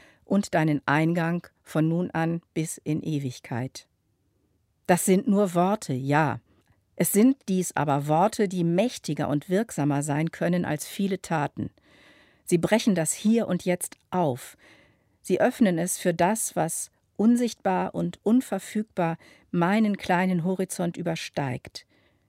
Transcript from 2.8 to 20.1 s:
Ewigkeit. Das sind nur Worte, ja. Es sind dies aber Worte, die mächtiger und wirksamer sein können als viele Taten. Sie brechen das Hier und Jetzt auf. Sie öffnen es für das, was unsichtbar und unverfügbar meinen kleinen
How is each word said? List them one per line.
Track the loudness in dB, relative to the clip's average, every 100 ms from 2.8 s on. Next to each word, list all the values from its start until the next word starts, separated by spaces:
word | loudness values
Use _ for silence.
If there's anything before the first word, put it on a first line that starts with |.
| -6 -4
Ewigkeit. | -2 -4 -4 -10 -8 -6 -6 -10 -20 _ _ _ _ _ _ _ _ _ 0
Das | 2
sind | 4 2 4
nur | 2 2
Worte, | 2 2 0 -2
ja. | -4 2 2 2 -2 -10 _ _ _ _ -4
Es | 0
sind | 4 4 4 -2
dies | -2 -2 -2
aber | 0 0 2
Worte, | 2 2 2 -2
die | 0
mächtiger | 0 2 0 -2 -8 -4 -2
und | -2 0
wirksamer | -2 -2 -2 0 0
sein | -2 -2 -2
können | -2 -2 0
als | -2 -6 -8
viele | -4 -4 -4
Taten. | -4 -4 -4 -6 -10 -10 _ _ -20 _ _ _
Sie | -2 0
brechen | 2 2 2
das | 0 0
Hier | 0 2 2 0
und | -2
Jetzt | -2 -4 -4 -14 _
auf. | -2 0 -2 -8 -20 -20 -20 _ _ _ _
Sie | -4 2
öffnen | 2 4 2 2
es | -2 -2
für | -2
das, | 2 2 0 -4 -2
was | -2 -4 -10 _ _ 0
unsichtbar | 4 4 2 -2 -2 0 -2
und | -4 -6 -4
unverfügbar | 2 2 2 -6 -4 -6 -6 -2 -2 -2 -10 -20 _
meinen | 0 2 2 2 -2
kleinen | 0